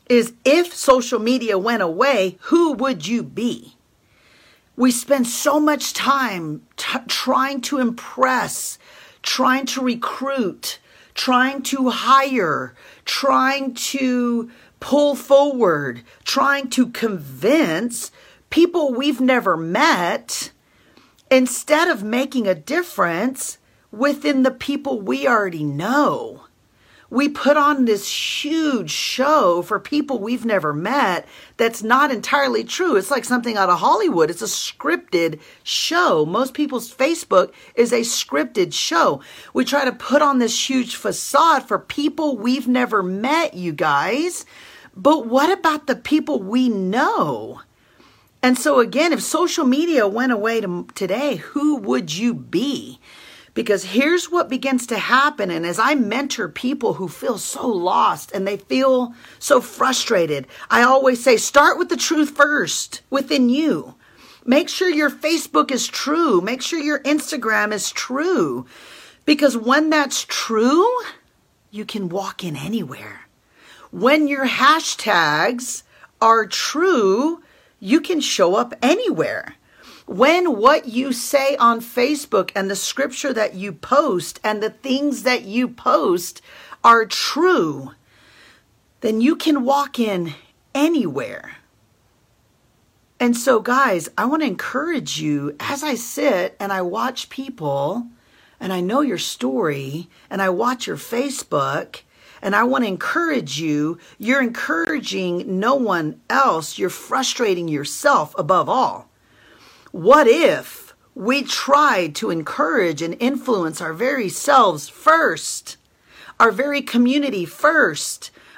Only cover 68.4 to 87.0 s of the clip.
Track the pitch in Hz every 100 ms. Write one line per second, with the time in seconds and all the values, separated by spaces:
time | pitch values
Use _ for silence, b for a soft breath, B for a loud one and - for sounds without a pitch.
68.4 | 160 123 127 B B B B B - 294
69.4 | 285 233 220 277 311 311 277 - - -
70.4 | - 220 240 302 427 494 - - _ _
71.4 | _ _ _ 208 208 214 185 175 190 -
72.4 | 180 143 151 220 151 - - - - _
73.4 | B B B B B 180 226 311 294 277
74.4 | 262 - 269 320 311 - - 185 160 151
75.4 | 185 247 254 - - b b - 226 226
76.4 | 214 - - 285 370 311 196 196 294 339
77.4 | b b b b 190 294 311 339 - -
78.4 | 175 202 240 - 247 370 494 170 127 104
79.4 | - - B B B B B 180 262 349
80.4 | 359 220 233 302 269 226 269 247 - 277
81.4 | 269 285 233 233 233 - 247 294 - 208
82.4 | 185 202 196 196 - - 277 - 285 233
83.4 | 208 185 202 156 - 269 302 185 151 -
84.4 | 214 214 214 220 269 262 285 254 214 247
85.4 | 196 220 247 240 - 294 269 180 - -
86.4 | B B B B 233 226